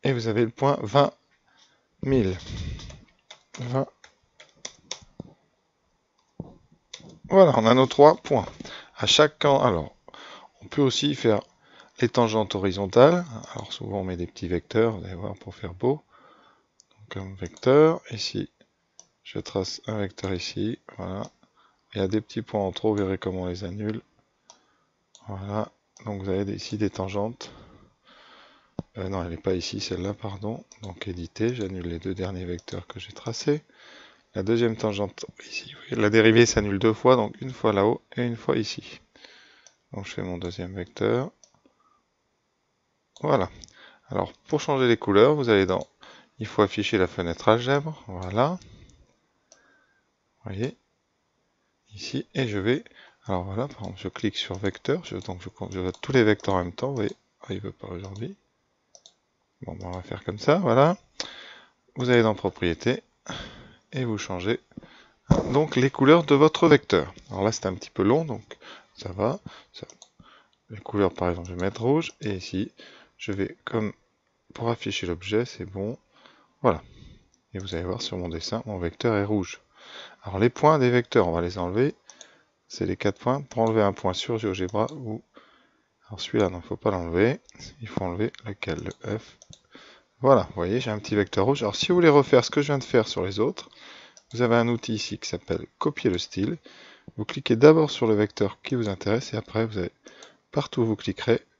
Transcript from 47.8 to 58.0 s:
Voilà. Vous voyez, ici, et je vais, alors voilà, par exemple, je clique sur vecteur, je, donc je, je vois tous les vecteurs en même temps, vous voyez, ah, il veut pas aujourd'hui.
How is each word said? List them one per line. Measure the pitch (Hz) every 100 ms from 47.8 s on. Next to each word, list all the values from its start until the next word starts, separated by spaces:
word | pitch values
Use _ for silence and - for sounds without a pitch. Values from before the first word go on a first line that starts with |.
| 156 156 -
Voilà. | 92 92 104 139 180 - - - _ _ _ _ _ _ _ _ _ _ _ _ _ _ _
Vous | 107
voyez, | 95 127 - _ _ _ _ _ _ _ _ _ _ _
ici, | 104 - 135 -
et | - 123
je | 104
vais, | 101 135 - - - _ -
alors | 95
voilà, | 92 101 139
par | -
exemple, | 95 95
je | 95
clique | - 107 -
sur | - 95
vecteur, | 98 - - 160
je, | - 98
donc | - 92
je, | 92 _ 95
je | 92
vois | 90
tous | - -
les | 135
vecteurs | 107 104 -
en | 95
même | 87
temps, | - 127
vous | 135
voyez, | 104 - _ _
ah, | -
il | 95
veut | 101
pas | - 101
aujourd'hui. | 90